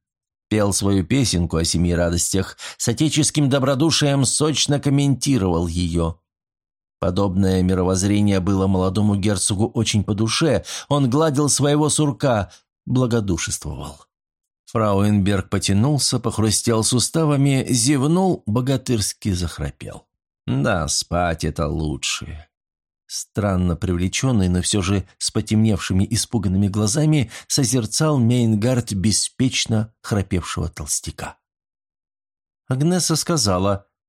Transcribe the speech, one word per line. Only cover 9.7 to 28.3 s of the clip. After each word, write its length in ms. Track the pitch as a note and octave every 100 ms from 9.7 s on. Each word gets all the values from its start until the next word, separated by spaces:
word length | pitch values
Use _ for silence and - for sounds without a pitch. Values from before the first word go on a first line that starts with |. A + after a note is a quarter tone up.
| - A2 G#2+
по 120 | F#2+ G#2
душе, 500 | A2 - D#3+ G#2+ - - -
он 220 | C#3+ C3
гладил 380 | C3 D#3+ C#3 D3
своего 420 | - C#3+ D3 D3+
сурка, 640 | - D3+ - C#3+ A2+ F#2 - _ _ -
благодушествовал. 1200 | B2 B2+ A#2 G2 E2 - F2+ D2+ C#2 C#2 - _ _ _ _ _ _ -
Фрауенберг 800 | A#2 G#2+ G2 G#2 G#2 F#2+ G2+ -
потянулся, 680 | G2+ - G2 B2+ D3 - B2+
похрустел 640 | A2+ G#2 A2 G2+ - A2+
суставами, 800 | A2 B2+ - E3 D#3 C#3+ C#3 C3+ -
зевнул, 720 | B2+ A#2 D3 C#3 F3 F#3+ D#3+ -
богатырски 840 | G#2+ B2+ C3+ - A#2 F#2+ - A2
захрапел. 720 | F2 F2 - D2 - - - - _ _ _ -
Да, 400 | B2+ C3+ F#2+ D2+
спать 560 | - - F2 F2 D#2+
это 240 | D#2+ D2+ D2
лучше. 800 | D#2 D2+ C#2+ - - - D#2 - _ _ _ _ _ _
Странно 680 | - - - G2+ F#2 F2+ E2
привлеченный, 720 | F#2 F2 F#2 - C3+ A#2 F#2
но 140 | F2+
все 200 | F2 G#2
же 240 | F2+ G2+ - _
с 120 | -
потемневшими, 760 | A2 G#2+ G#2+ A2 F#2+ - F#2 F#2+
испуганными 600 | G#2+ - A#2 F#2 F#2 G2+
глазами, 600 | G#2 G#2+ D#3+ D#3 D#3 A2 - -
созерцал 720 | - C3 C3 G#2+ - D#3 D3
Мейнгард 760 | A#2